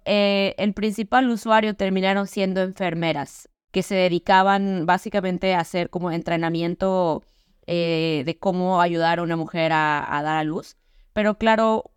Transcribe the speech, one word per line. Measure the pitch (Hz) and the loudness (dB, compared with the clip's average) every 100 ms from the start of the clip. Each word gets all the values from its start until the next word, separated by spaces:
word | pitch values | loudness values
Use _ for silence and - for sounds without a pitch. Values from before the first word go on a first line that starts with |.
eh, | - 208 202 202 196 - | -2 0 2 2 0 -2
el | 208 | -4
principal | 202 214 208 208 247 254 | -2 -4 -4 0 2 2
usuario | 226 226 220 214 202 | -2 2 2 2 -2
terminaron | 190 190 190 196 196 | 0 0 2 0 -2
siendo | 208 190 190 | -2 -2 0
enfermeras, | 185 185 185 165 170 143 135 - - _ _ | -2 -2 -4 -2 -2 -2 -6 -12 -20 _ _
que | 185 | -6
se | 175 | -2
dedicaban | 190 180 170 - 190 190 196 196 190 165 | 2 2 2 4 4 6 2 0 -2 0
básicamente | 185 220 202 185 180 190 | 0 0 -2 -2 -2 0
a | 180 | 0
hacer | 165 180 170 | 0 -4 -4
como | 175 175 | -4 -4
entrenamiento, | 165 165 165 165 165 170 165 190 185 170 151 _ _ _ _ - | -4 -2 -2 0 -2 -2 -2 0 0 0 -2 _ _ _ _ -6
eh, | 170 170 160 165 156 147 | -2 0 0 0 -2 -2
de | 165 | -4
cómo | 202 180 180 185 | -2 0 0 2
ayudar | 175 170 165 170 | 2 2 0 0
a | |
una | 165 165 | -2 -4
mujer | 160 170 160 | -4 -2 0
a, | 156 151 147 139 147 | 2 2 0 -2 -4
a | |
dar | 151 156 | -2 -2
a | |
luz. | 156 170 - - _ _ _ | -2 -6 -10 -20 _ _ _
Pero | 214 214 208 | -2 -2 0
claro, | 220 220 226 220 - | 2 2 2 0 -4